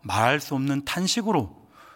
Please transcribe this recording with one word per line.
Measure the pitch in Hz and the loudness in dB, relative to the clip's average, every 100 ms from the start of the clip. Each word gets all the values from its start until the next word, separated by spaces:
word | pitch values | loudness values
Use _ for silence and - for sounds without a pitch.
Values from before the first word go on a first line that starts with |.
말할 | 110 101 117 147 | -4 2 4 2
수 | - 139 | 0 -4
없는 | 135 139 139 | -2 -2 -4
탄식으로 | - 185 - 208 185 101 - - - - | -4 -2 0 2 2 0 -6 -20 -20 -20